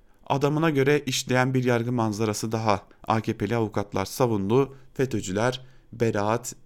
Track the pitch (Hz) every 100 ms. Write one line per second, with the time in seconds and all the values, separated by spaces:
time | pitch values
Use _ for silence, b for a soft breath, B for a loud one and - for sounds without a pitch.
0 | b b - 139 143 151 165 139 135 147
1 | 135 127 - 127 131 131 123 120 117 123
2 | 110 104 113 104 110 113 110 95 - -
3 | - 113 110 110 104 117 107 104 101 98
4 | 95 - 123 107 98 123 135 B B -
5 | 127 107 95 95 123 127 b b b 117
6 | 113 107 104 117 - -